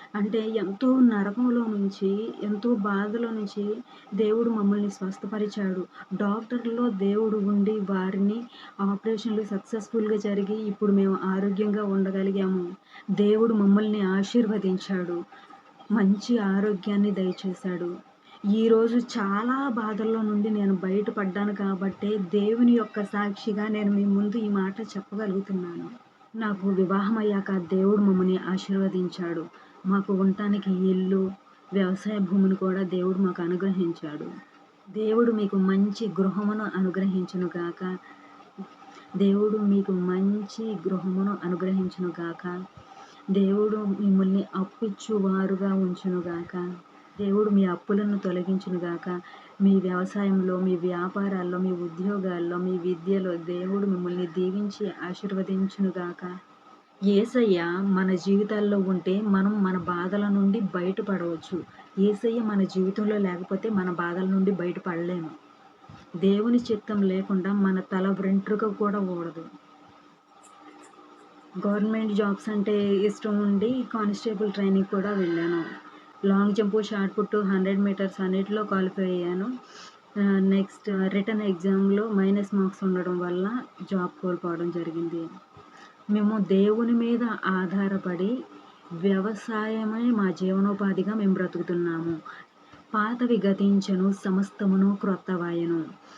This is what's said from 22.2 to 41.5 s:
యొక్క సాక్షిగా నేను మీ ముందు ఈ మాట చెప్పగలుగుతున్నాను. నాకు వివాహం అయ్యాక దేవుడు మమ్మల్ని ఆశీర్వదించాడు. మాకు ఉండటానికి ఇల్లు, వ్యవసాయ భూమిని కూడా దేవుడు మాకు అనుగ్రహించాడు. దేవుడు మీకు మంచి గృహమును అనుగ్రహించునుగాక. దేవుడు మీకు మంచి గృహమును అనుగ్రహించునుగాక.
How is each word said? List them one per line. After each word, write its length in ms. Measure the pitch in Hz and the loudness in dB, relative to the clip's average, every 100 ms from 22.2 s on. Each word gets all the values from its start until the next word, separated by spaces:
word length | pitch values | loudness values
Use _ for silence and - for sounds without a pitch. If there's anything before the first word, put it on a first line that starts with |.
| 180 202 208 233 240 | 0 0 2 4 6
యొక్క 300 | 240 214 - | 4 2 -4
సాక్షిగా 640 | 202 208 208 202 - 208 214 | -4 -2 -4 -4 -4 -4 -2
నేను 240 | 214 202 | 0 0
మీ 120 | 202 | 2
ముందు 320 | 202 196 208 226 | 2 2 2 -2
ఈ 120 | 214 | -2
మాట 320 | 202 190 196 | 0 -2 -4
చెప్పగలుగుతున్నాను. 1080 | 214 196 - 202 214 190 196 185 175 170 - 240 _ _ - 220 | -10 -10 -10 -6 -4 -4 -4 -6 -6 -10 -12 -16 _ _ -16 -6
నాకు 300 | 220 196 196 | -4 -2 0
వివాహం 500 | 185 180 196 202 220 | 2 2 2 2 0
అయ్యాక 340 | 214 202 196 | 2 0 0
దేవుడు 480 | 190 170 190 196 208 | -4 0 2 4 6
మమ్మల్ని 380 | 202 185 185 185 | 6 4 4 2
ఆశీర్వదించాడు. 1080 | 170 190 - 196 190 185 180 175 170 170 165 - - - 190 | 0 -4 0 0 0 0 -4 -4 -6 -6 -8 -14 -20 -8 0
మాకు 260 | 196 196 | 0 2
ఉండటానికి 600 | 196 190 190 208 202 190 | 2 2 2 0 0 0
ఇల్లు, 600 | 185 190 185 185 190 190 190 - - - | 2 2 2 2 2 0 -4 -18 -20 -4
వ్యవసాయ 460 | 190 185 185 208 214 | 0 0 0 -4 -2
భూమిని 360 | 185 196 190 | 0 4 4
కూడా 280 | 190 190 185 | 2 0 0
దేవుడు 360 | 185 180 180 190 | -2 -2 -2 0
మాకు 240 | 190 175 | 0 0
అనుగ్రహించాడు. 800 | 170 180 196 185 170 165 156 147 - - - - - _ - | -2 -2 0 0 -2 -4 -8 -10 -12 -14 -20 -20 -20 _ -12
దేవుడు 400 | 202 214 220 240 | -4 0 4 4
మీకు 240 | 214 202 202 | 2 0 2
మంచి 520 | 190 196 208 202 220 | 4 4 2 0 -4
గృహమును 580 | 165 190 196 208 214 214 185 | 0 0 0 -2 -2 -4 -2
అనుగ్రహించునుగాక. 1200 | 185 185 196 185 180 185 180 175 175 170 185 185 - - - - - - 190 - - - - 185 | 0 0 0 0 -2 -4 -4 -4 -6 -6 -8 -8 -12 -20 -20 -20 -20 -18 -18 -18 -20 -20 -10 2
దేవుడు 420 | 196 196 214 214 | 4 4 2 2
మీకు 340 | 208 196 196 | 4 2 2
మంచి 800 | 185 180 185 196 208 202 - 226 | 0 0 0 2 0 -4 -8 -6
గృహమును 640 | 196 170 185 180 185 196 202 | -4 -4 -2 -2 0 -2 -2
అనుగ్రహించునుగాక. 1200 | 180 | -4